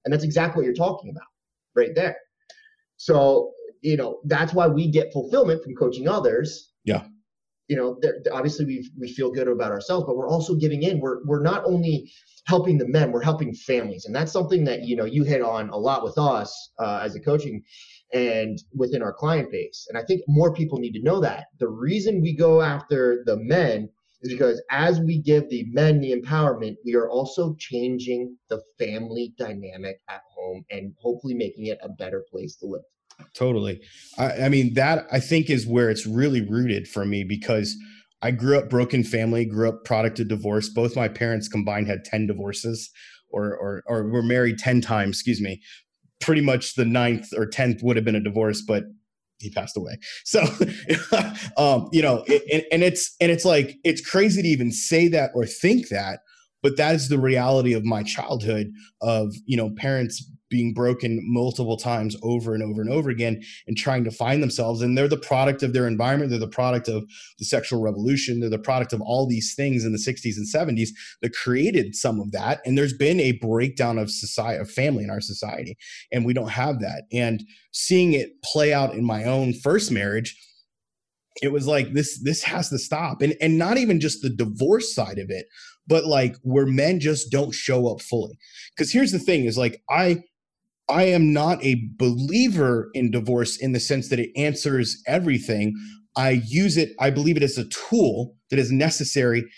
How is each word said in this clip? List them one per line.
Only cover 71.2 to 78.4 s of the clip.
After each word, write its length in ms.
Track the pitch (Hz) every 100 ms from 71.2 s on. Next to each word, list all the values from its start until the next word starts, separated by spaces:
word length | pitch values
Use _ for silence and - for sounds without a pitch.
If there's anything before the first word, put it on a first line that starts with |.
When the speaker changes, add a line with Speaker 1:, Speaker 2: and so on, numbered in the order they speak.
Speaker 2:
that 100 | 117
created 600 | - - 123 175 185 101
some 240 | 104 127 110
of 140 | 104
that. 280 | 98 104 147 127
And 100 | 135
there's 160 | 143
been 280 | 120 143 180
a 180 | 135 117
breakdown 580 | 113 113 131 131 120 110
of 140 | 107
society, 500 | - 110 - 113 85
of 80 | 101
family 360 | - 143 123
in 60 | 104
our 100 | 101
society. 580 | 104 101 107 - - 110 - - -
And 160 | 123 117
we 80 |
don't 160 | 127 107
have 300 | 110 139 131
that. 240 | 98 - -
And 320 | 120 117 110 - - _
seeing 420 | - - 185 175
it 300 | 143 110 _